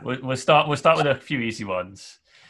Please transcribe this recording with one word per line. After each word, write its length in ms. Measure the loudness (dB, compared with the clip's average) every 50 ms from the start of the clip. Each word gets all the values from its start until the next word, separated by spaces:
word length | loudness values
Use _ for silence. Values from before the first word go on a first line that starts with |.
| -8
We'll, 140 | -8 -8 -6 -6
we'll 140 | -6 -6 -2
start, 320 | 2 4 4 4 4 2
we'll 80 | 0 0
start 180 | 2 2 2
with 120 | 4 2 0
a 80 | 0
few 260 | -2 -4 -6 -4 -4
easy 240 | -4 -4 -6 -6 -6
ones. 540 | -6 -4 -6 -6 -8 -12 -20 -20 -20 -20 _ _ _ _ _ _